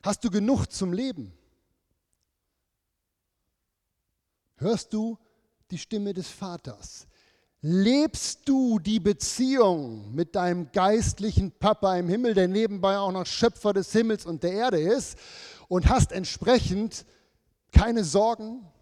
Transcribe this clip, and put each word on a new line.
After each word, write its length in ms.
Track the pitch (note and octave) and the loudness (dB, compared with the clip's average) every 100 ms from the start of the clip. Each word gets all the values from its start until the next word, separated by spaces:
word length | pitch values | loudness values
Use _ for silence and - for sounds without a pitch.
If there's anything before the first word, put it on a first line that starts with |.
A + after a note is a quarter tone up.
Hast 180 | - G3+ | -4 -2
du 80 | A#3 | -2
genug 360 | F#3+ G#3 C#4 - | 0 2 0 -2
zum 260 | - F#3+ | -4 -4
Leben? 400 | F3+ C4 F3+ G2+ - _ _ _ _ _ _ _ _ _ _ _ _ _ _ _ _ _ _ _ _ _ _ _ _ _ _ _ _ _ _ _ _ | -2 -6 -8 -14 -18 _ _ _ _ _ _ _ _ _ _ _ _ _ _ _ _ _ _ _ _ _ _ _ _ _ _ _ _ _ _ _ _
Hörst 360 | E3 A3+ - | -2 -2 -4
du 260 | G#3+ A3+ A3+ _ _ _ _ _ | -6 -4 -8 _ _ _ _ _
die 80 | F3+ | -12
Stimme 360 | - A3 G3+ | -8 -6 -4
des 140 | F#3 - | -6 -10
Vaters? 800 | - F#3+ E3+ - G#2+ - - - _ _ _ _ _ | -12 -12 -12 -14 -18 -18 -20 -20 _ _ _ _ _
Lebst 840 | D3 F3+ G3 C4+ D#4 - - - - | 0 2 4 4 2 -2 -8 -8 0
du 300 | C4+ B3+ A3 | 2 2 0
die 220 | E3 A3 | 0 0
Beziehung 1120 | F3+ G3+ - - C4 C4+ G#3 E3+ C3 A2 G2+ | 0 0 -4 -2 0 4 4 4 -4 -10 -10
mit 200 | C3 E3+ | -6 -4
deinem 380 | G3+ F3+ F3 E3 | -2 -2 -2 -2
geistlichen 800 | G3 F#3 A3 - - G#3+ - G3 | 0 2 2 0 -2 -2 0 -2
Papa 440 | _ G3+ G#3+ G3 F3+ | _ 0 2 0 0
im 100 | F3 | 0
Himmel, 240 | G3+ B3 | 0 2
der 160 | G3+ F3+ | 2 2
nebenbei 480 | G3 A3 G3+ G3 G3 | 2 0 0 0 0
auch 160 | G3 | -2
noch 140 | F#3 F3 | -4 -6
Schöpfer 480 | - A3 - G#3 | 0 0 0 -2
des 180 | G3 - | 0 0
Himmels 320 | A3 A3+ G#3+ | 0 0 -2
und 180 | E3+ E3 | -6 -6
der 100 | F3 | -4
Erde 280 | G3 B3+ F3+ | 0 0 0
ist, 380 | D#3+ B3+ - - - - - - - | 2 0 -2 -14 -20 -20 -20 -20 -4
und 180 | F3+ - | 2 4
hast 240 | A#3+ - | 4 2
entsprechend 920 | F#3+ F3+ - G3+ B3 - F#3 A3 - - _ _ _ _ _ _ | -2 -8 -4 2 2 2 -4 -4 -8 -20 _ _ _ _ _ _
keine 320 | - A3+ A#3 | 4 4 0
Sorgen 640 | F3 G3 A3 A3+ A3 B3 F#3 _ | 2 2 2 0 -8 -14 -18 _